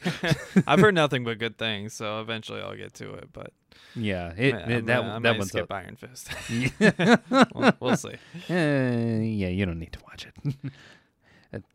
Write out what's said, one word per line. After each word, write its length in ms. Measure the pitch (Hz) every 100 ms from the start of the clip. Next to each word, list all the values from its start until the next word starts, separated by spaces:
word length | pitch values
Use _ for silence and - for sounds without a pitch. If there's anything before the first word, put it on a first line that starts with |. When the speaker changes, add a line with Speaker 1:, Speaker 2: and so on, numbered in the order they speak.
| 185 - 175
Speaker 1:
<laughs> 380 | - - - 240
I've 140 | 156
heard 140 | 214
nothing 300 | 175 143 131
but 140 | 117 110
good 180 | 117 104
things, 380 | 113 104 107
so 260 | - 107 110
eventually 400 | 110 110 110 107
I'll 160 | 98 101
get 160 | 101
to 200 | - 101
it, 160 | 98 -
but 220 | - - - _ - - 120
Speaker 2:
Yeah, 380 | 107 92 85 87
it, 180 | 135
Speaker 1:
I, 40 | 110
Speaker 2:
it, 40 | 80 120
Speaker 1:
I'm 40 |
Speaker 2:
that, 120 | 107 123
Speaker 1:
gonna, 80 | 101
I 40 |
Speaker 2:
that 80 | 110
Speaker 1:
might 160 | 120 113
Speaker 2:
one's 100 | 95
Speaker 1:
skip 220 | 110 104
Speaker 2:
a 40 |
Speaker 1:
Iron 220 | 98 92 -
Fist. 320 | - 123 - -
Speaker 2:
<laughs> 100 | -
Yeah. 680 | 117 131 - 208 - 180 240
Speaker 1:
<laughs> 220 | - 262 240
We'll, 180 | - 247 -
we'll 160 | 123 -
see. 140 | 104 - - 170 -
Speaker 2:
Uh, 720 | 175 151 143 127 117 117 113
yeah, 260 | 110 107 92
you 160 | 92
don't 140 | 95 82
need 140 | 82
to 60 | - -
watch 200 | - -
it. 280 | - 143 -
<laughs> 100 | 135 - - - _ _ _ _ _
But, 120 | - -